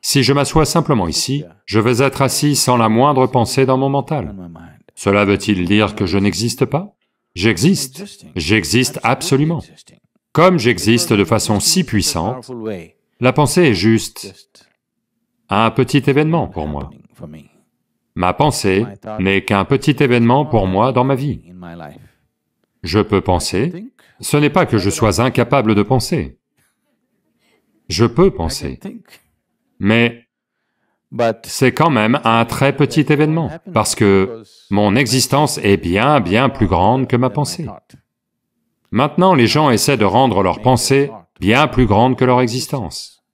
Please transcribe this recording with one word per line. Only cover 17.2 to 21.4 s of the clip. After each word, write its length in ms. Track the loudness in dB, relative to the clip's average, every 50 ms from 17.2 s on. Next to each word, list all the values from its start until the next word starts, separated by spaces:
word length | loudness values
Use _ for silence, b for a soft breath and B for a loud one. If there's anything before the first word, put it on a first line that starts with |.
| -20 -20 -20 -20 -20 _ _ _ _ _ _ _ _ _ _ _ _ _ _ -4
Ma 160 | -2 -2 0
pensée 520 | 2 0 0 0 0 0 2 2 2 0 -2 -8 -16 _ -14 -8 -4
n'est 240 | -2 0 0 0 0
qu'un 220 | 0 0 0 0
petit 300 | 0 0 0 0 0 0 2
événement 440 | 2 2 2 2 4 4 2 2 0
pour 220 | 0 0 0 0 2
moi 260 | 0 0 0 2 2
dans 100 | 0 0
ma 120 | 0 0
vie. 260 | -2 -2 -6 -6 -8